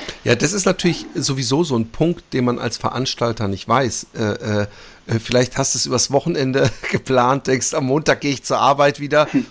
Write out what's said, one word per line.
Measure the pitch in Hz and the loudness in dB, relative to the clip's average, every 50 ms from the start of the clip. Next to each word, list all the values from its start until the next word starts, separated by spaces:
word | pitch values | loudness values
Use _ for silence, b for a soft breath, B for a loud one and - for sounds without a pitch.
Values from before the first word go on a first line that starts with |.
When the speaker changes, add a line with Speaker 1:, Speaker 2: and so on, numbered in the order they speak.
| B B B B - | B B B B 0
Speaker 1:
Ja, | 123 120 | 0 2
das | - 151 147 | 2 2 0
ist | 208 202 - | 0 0 0
natürlich | 196 185 - - 175 156 - - - - | 0 0 2 0 0 0 0 -6 -8 -6
sowieso | 170 131 - 135 135 131 113 135 156 175 | -4 -2 -2 -2 -2 0 0 0 0 2
so | 151 127 | 2 0
ein | 113 113 113 | 0 0 -2
Punkt, | - - 156 170 170 - - _ | 0 0 0 0 0 -2 -6 _
den | - 131 123 | -2 0 2
man | 123 120 123 | 2 0 0
als | 120 117 - - | -4 -4 -4 -4
Veranstalter | - - - 120 131 - - - 123 117 113 - 107 | -4 -4 -2 -2 -4 -4 -2 -2 -2 -2 -2 -2 -2
nicht | 98 98 95 - - | -4 -4 -6 -2 0
weiß. | 113 131 139 110 - - - - - | 2 2 2 0 -2 -6 -8 -10 -6
Äh, | - | -2
äh, | 113 104 98 - - 110 104 104 104 101 B B B B B B B | -2 -2 -2 -2 -2 -2 0 0 -2 -2 B B B B B B B
äh, | - 117 113 | -2 -2 -2
vielleicht | - - - 123 127 120 - - | 0 2 2 2 2 2 0 -2
hast | 135 - - | -2 0 0
du | - | -2
es | - | -2
übers | 139 127 117 - - | 0 0 0 0 2
Wochenende | 131 139 - 165 175 156 135 131 131 135 139 117 - - | 0 0 0 0 -2 0 -2 0 2 2 2 2 0 -2
<laughs> | - - | -6 -4
geplant, | - - - - 131 123 120 123 139 135 - | -4 -4 -2 0 2 4 4 4 2 0 0
denkst, | 135 131 123 - - - | 0 0 0 0 -2 -2
am | 156 135 | -2 0
Montag | 127 139 156 151 156 135 - | 0 0 2 2 2 0 2
gehe | - 143 | 0 -2
ich | 135 - | -4 -4
zur | - - 135 107 | -2 -2 0 2
Arbeit | 107 131 143 139 143 147 147 143 | 4 2 4 4 4 2 2 0
wieder | 147 139 147 151 151 147 | -4 0 2 2 2 4
Speaker 2:
Hm. | - 135 117 - | 0 -2 -2 -2